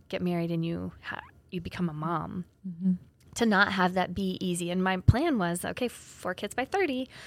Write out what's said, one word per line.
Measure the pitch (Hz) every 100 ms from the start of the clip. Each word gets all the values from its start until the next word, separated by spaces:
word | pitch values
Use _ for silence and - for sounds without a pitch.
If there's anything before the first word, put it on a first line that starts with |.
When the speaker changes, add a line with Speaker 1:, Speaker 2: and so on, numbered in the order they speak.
| _
Speaker 1:
get | 190
married | 175 175 170
and | 165 165
you | 170 180 -
ha-, | - - - - _
you | 185
become | 175 - 175
a |
mom. | 151 156 165 - 190 175 _ 190
Speaker 2:
Mm-hmm. | 170 185 180 - _ - -
Speaker 1:
To | 233
not | 196 196
have | 190 180
that | 185 180
be | 180 196 185
easy. | 190 175 175
And | 180
my | 185 185
plan | - 233 339 254
was, | 175 175
okay, | - - 247
four | - - - 180
kids | 180 208
by | -
thirty. | 262 392 349 254 262 -